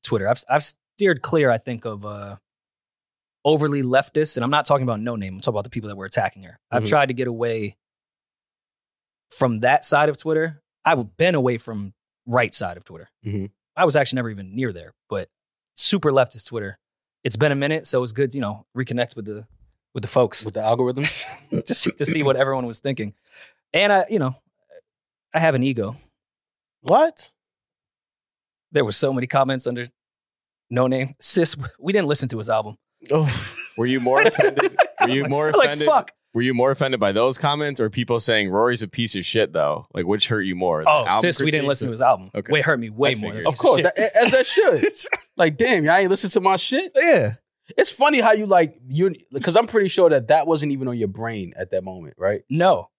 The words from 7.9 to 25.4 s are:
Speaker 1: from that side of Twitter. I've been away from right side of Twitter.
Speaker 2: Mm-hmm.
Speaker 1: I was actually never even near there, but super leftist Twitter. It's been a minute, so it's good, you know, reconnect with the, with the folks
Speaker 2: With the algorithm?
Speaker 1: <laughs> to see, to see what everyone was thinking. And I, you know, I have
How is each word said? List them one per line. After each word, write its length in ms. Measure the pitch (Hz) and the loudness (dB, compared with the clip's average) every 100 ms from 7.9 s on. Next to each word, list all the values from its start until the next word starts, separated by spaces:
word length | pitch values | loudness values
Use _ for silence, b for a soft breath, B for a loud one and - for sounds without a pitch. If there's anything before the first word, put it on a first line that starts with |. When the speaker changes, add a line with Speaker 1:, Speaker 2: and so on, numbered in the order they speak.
| _ _ _ _ _ _ _ _ _ _ _ _ _ _ | _ _ _ _ _ _ _ _ _ _ _ _ _ _
Speaker 1:
from 300 | - 131 110 | -2 -2 2
that 220 | 120 143 - | 2 2 2
side 240 | 147 151 | 2 2
of 80 | 143 | 0
Twitter. 440 | 156 156 160 147 _ _ | -2 -2 -2 -8 _ _
I've 340 | 156 156 107 - | 0 0 -2 -2
been 180 | 175 160 | 0 2
away 220 | 123 117 | 0 -2
from 360 | - 107 98 _ _ _ - | -8 -10 -10 _ _ _ -2
right 280 | 123 117 | 0 0
side 240 | - 92 87 | -2 -4 -10
of 60 | - | -18
Twitter. 240 | 82 87 _ 110 | -20 -20 _ -8
Speaker 2:
Mm-hmm. 200 | 101 98 _ _ - | -8 -8 _ _ 0
Speaker 1:
I 100 | 170 | 2
was 100 | 147 | 2
actually 220 | 131 131 | 0 -2
never 120 | 117 | -6
even 260 | 101 95 107 | -10 -12 -6
near 160 | 127 | -6
there, 220 | 85 78 _ _ | -6 -16 _ _
but 200 | 101 90 _ _ _ _ - | -8 -8 _ _ _ _ -4
super 360 | - 202 151 | 0 0 2
leftist 360 | 135 127 117 - | 2 2 -2 -10
Twitter. 300 | 117 98 - _ _ _ _ | -10 -10 -14 _ _ _ _
It's 120 | 143 107 | -6 0
been 160 | 151 | 0
a 40 | 139 | 0
minute, 300 | 143 156 - | -2 -2 -2
so 140 | 127 | -2
it's 80 | 123 | -2
good, 220 | 110 135 | -4 -4
you 80 | 135 | -2
know, 240 | 107 104 _ 123 | -6 -8 _ -8
reconnect 380 | 127 123 120 - | -6 -4 -4 -6
with 100 | 104 | -12
the, 220 | 104 110 _ _ _ _ | -14 -16 _ _ _ _
with 100 | - | -10
the 40 | 98 | -2
folks 380 | 139 120 - - | 2 2 0 -6
Speaker 2:
With 80 | |
the 80 | 104 | -4
algorithm? 400 | 110 120 127 131 | -2 0 0 -2
Speaker 1:
<laughs> 640 | 147 - - - _ - - | -4 -6 -12 -16 _ -8 0
to 80 | |
see, 180 | - - | 0 0
to 120 | - 143 | -2 -4
see 180 | 160 | 0
what 120 | 139 131 | 0 2
everyone 300 | 135 135 123 | 2 0 -4
was 140 | 113 | -6
thinking. 340 | 139 131 104 - b b b b _ | -6 -6 -8 -10 b b b b _
And 180 | 160 208 | 0 4
I, 140 | 196 180 | 4 2
you 100 | 214 | 0
know, 160 | 131 131 _ _ _ 87 _ _ _ _ _ | -2 -4 _ _ _ -20 _ _ _ _ _
I 60 | |
have 160 | 160 | 0